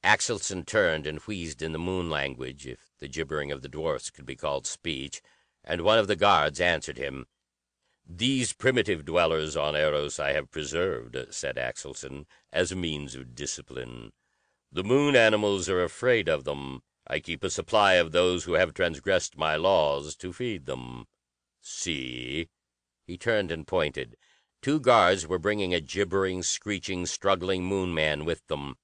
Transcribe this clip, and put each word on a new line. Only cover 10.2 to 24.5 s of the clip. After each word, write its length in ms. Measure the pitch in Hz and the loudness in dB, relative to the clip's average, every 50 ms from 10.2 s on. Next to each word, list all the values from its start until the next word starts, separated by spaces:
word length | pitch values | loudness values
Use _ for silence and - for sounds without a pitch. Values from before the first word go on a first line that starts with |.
I 100 | 73 69 | -2 0
have 220 | 71 76 71 - | 0 0 -2 -4
preserved," 640 | - 80 76 65 71 82 90 95 80 58 58 58 58 65 62 - - | -8 -8 -8 -4 -2 -2 0 0 -2 -6 -8 -8 -10 -10 -10 -8 -10
said 220 | - - 69 62 | -8 -8 -6 -6
Axelson, 680 | 62 62 62 - - - 71 67 - - 67 67 71 73 _ _ _ _ _ | -4 -6 -6 -6 -8 -12 -12 -12 -12 -12 -12 -12 -12 -14 _ _ _ _ _
"as 180 | - 82 90 90 | -2 -2 0 0
a 60 | 92 | -2
means 400 | 92 87 82 76 73 73 67 62 | -4 -4 -4 -4 -4 -6 -8 -12
of 180 | 65 65 62 60 | -14 -14 -16 -12
discipline. 800 | 64 73 69 - - 69 _ 64 64 62 60 60 60 57 55 _ _ _ _ _ _ _ _ _ _ _ _ | -10 -8 -8 -8 -10 -12 _ -10 -10 -10 -10 -12 -14 -16 -18 _ _ _ _ _ _ _ _ _ _ _ _
The 140 | - 85 95 | -6 -4 0
moon 320 | 104 123 139 143 147 139 | 4 4 4 4 6 6
animals 520 | 123 113 110 107 107 104 104 101 98 87 90 | 8 8 8 6 4 2 2 0 0 0 0
are 140 | 95 90 | 0 0
afraid 460 | 90 80 - - - 127 123 113 92 82 | 0 0 -2 -2 2 2 2 4 4 0
of 160 | 80 73 65 | 0 0 0
them. 400 | 73 73 71 69 67 67 64 _ _ _ _ _ - | -4 -4 -4 -6 -10 -10 -12 _ _ _ _ _ -6
I 100 | 65 78 | -6 -6
keep 240 | - - 82 - | -4 -6 -8 -4
a 80 | - 92 | -4 -4
supply 440 | - - 85 - - 107 101 98 92 | -4 -4 -4 2 4 6 6 8 8
of 180 | 90 85 80 | 6 6 4
those 320 | 78 87 90 90 92 87 80 | 4 4 4 4 2 0 -2
who 80 | 87 | 0
have 200 | 85 80 92 82 | 2 2 2 2
transgressed 640 | - - 90 85 82 69 - 98 95 90 - - _ | 2 0 0 0 0 -4 0 2 2 2 2 -2 _
my 200 | 73 78 78 78 | -2 0 0 0
laws 580 | 78 82 95 98 87 76 73 71 71 71 78 76 _ | 2 2 4 4 4 4 4 0 -2 -4 -8 -12 _
to 140 | - 90 | -10 -12
feed 340 | 87 - 127 120 107 85 67 | -8 -6 -6 -6 -6 -6 -6
them. 420 | 69 65 64 62 62 62 60 57 _ _ _ _ _ _ _ _ _ _ _ | -8 -8 -8 -8 -10 -12 -14 -14 _ _ _ _ _ _ _ _ _ _ _
See." 880 | _ - - - - 92 80 67 64 64 62 62 62 62 69 78 - _ _ _ _ _ _ _ _ _ _ _ _ | _ -14 -10 -8 -4 -4 -4 -4 -6 -8 -8 -8 -8 -6 -6 -6 -6 _ _ _ _ _ _ _ _ _ _ _ _
He 120 | - 90 87 | -14 -14 -6
turned 340 | - 117 113 107 98 82 | -2 0 0 0 0 -2
and 140 | 85 80 76 | -4 -6 -6
pointed. 500 | - - 90 78 73 69 73 65 57 55 _ _ _ _ _ _ _ | 0 0 2 2 2 -2 -6 -10 -10 -12 _ _ _ _ _ _ _